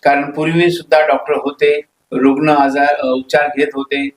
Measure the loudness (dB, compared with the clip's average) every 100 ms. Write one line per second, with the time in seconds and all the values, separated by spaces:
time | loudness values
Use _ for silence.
0 | 2 0 -2 -4 -2 2 0 0 0 2
1 | 2 0 0 -4 -4 0 0 0 -6 _
2 | _ 0 2 2 2 2 2 2 0 0
3 | -2 -4 0 0 0 -2 -4 -4 -6 -6
4 | -6